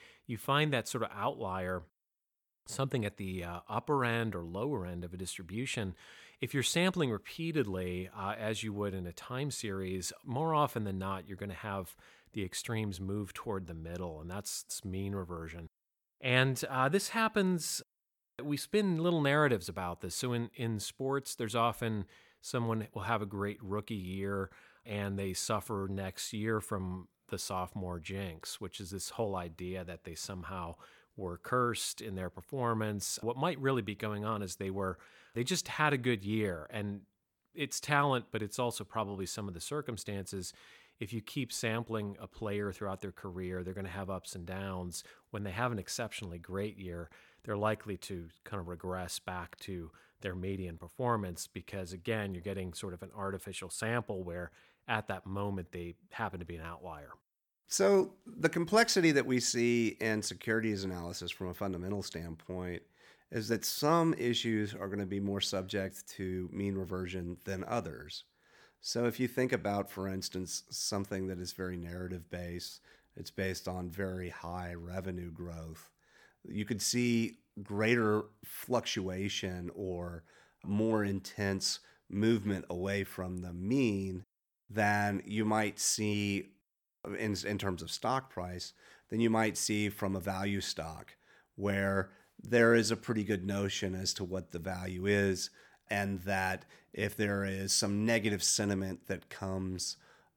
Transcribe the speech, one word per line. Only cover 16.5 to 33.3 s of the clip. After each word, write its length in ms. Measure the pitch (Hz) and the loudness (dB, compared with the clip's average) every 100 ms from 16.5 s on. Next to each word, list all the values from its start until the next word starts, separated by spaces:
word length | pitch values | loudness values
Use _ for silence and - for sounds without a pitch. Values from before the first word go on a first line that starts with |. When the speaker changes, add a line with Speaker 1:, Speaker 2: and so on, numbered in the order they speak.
| 127 165 | 4 0
Speaker 1:
uh, 180 | 131 131 | 2 4
this 220 | 185 196 | 4 2
happens, 720 | 226 220 214 190 180 - - - _ _ _ _ - | 2 2 4 4 2 0 -4 -6 _ _ _ _ -8
we 140 | 147 143 | -2 -2
spin 460 | - 214 202 165 | 2 4 4 4
little 180 | 170 170 | 6 6
narratives 480 | 143 143 151 113 87 | 6 8 8 6 2
about 320 | 92 90 87 | -4 -4 -4
this. 140 | 92 | -4
So 180 | - 127 | -2 0
in, 160 | 120 117 | 0 0
in 260 | - 117 110 | -2 -2 0
sports, 540 | - - 131 139 135 | -2 -4 0 0 -2
there's 220 | - 113 117 | -4 0 4
often 500 | 117 110 117 110 98 - - _ | 4 4 0 0 -4 -10 -20 _
someone 460 | - 131 117 113 107 | -4 0 2 0 -2
will 80 | - | -6
have 180 | 101 117 | 0 0
a 60 | 101 | 0
great 320 | 101 101 104 | -2 -2 -2
rookie 340 | 98 101 104 | -4 -4 -2
year, 560 | 110 90 95 98 98 95 - - - - | -6 -4 -4 -2 -2 -4 -8 -20 -20 -6
and 320 | 104 101 98 | -4 -2 0
they 160 | 98 | -2
suffer 540 | 90 - 110 - 104 98 | -2 0 -2 0 -2 -2
next 420 | 98 95 - - | -2 -4 -6 -8
year 280 | 110 107 110 | -2 0 0
from 480 | - 104 92 92 87 _ - | 0 -4 -2 -6 -10 _ -10
the 100 | 95 | -6
sophomore 600 | - 95 90 - 90 87 | -4 -2 -2 -4 -6 -6
jinx, 640 | 80 98 98 80 - - | -6 -6 -6 -8 -10 -10
which 180 | 95 - | -10 -10
is 100 | 95 | -8
this 200 | 98 - | -6 -6
whole 260 | - 113 95 | -2 0 0
idea 480 | 87 80 90 92 | -4 -6 -6 -6
that 200 | 87 87 | -6 -10
they 100 | - | -10
somehow 640 | 82 - 95 87 95 85 - - - _ - | -10 -8 -8 -6 -6 -6 -10 -16 -20 _ -8
were 180 | 95 87 | -6 -6
cursed 640 | - 127 120 110 - - | 0 2 2 2 -4 -6
in 140 | 113 | -6
their 160 | 95 92 | -4 -6
performance. 880 | - - 139 120 113 107 104 - - | -8 -8 -2 2 2 2 0 -2 -2
What 160 | 110 | -2